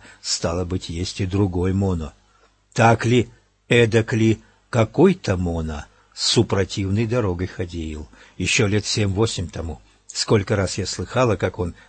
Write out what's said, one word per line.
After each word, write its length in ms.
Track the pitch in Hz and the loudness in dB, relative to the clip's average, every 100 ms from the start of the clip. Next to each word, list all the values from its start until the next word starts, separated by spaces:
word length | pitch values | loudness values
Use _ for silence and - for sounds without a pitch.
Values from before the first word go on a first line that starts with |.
| - - | -16 -12
"стало 460 | - - 87 87 87 | -8 -4 -2 -2 -2
быть, 240 | 92 - | -6 -6
есть 320 | 85 87 - | -6 -6 -4
и 60 | 95 | -2
другой 460 | 98 101 87 92 | 0 0 0 0
Моно. 400 | 95 98 87 76 - _ _ _ _ _ | 0 0 -2 -6 -14 _ _ _ _ _
Так 320 | - 113 113 117 | 2 4 4 4
ли, 240 | 123 113 - _ _ - | 2 2 -6 _ _ 2
эдак 460 | 120 117 113 110 | 4 4 4 2
ли, 280 | 110 110 107 _ _ _ | 2 2 2 _ _ _
какой-то 680 | 117 110 - 185 180 - 92 | 0 2 4 4 4 -2 -2
Моно 480 | 90 82 78 76 - _ _ - | -2 -2 -6 -8 -12 _ _ -6
супротивной 880 | - - 107 98 92 - 95 101 117 | 0 2 2 2 0 -2 -2 0 0
дорогой 400 | 123 104 87 90 | 0 -2 -2 -4
ходил, 640 | - 90 85 78 76 76 - - - | -6 -8 -8 -8 -10 -14 -20 -16 -6
ещё 300 | 90 - 104 | -2 0 2
лет 180 | 104 - | 0 -2
семь-восемь 640 | - 101 92 113 - 87 | -2 0 0 0 -2 -8
тому. 340 | 87 82 69 _ _ - | -8 -10 -12 _ _ -12
Сколько 500 | - - 110 98 107 | -6 0 0 2 0
раз 200 | 92 - | -2 -4
я 80 | 92 | -6
слыхала, 520 | - 90 123 127 95 | -6 -4 0 0 0
как 220 | 98 - | -2 -4
он 160 | 87 - | -8 -8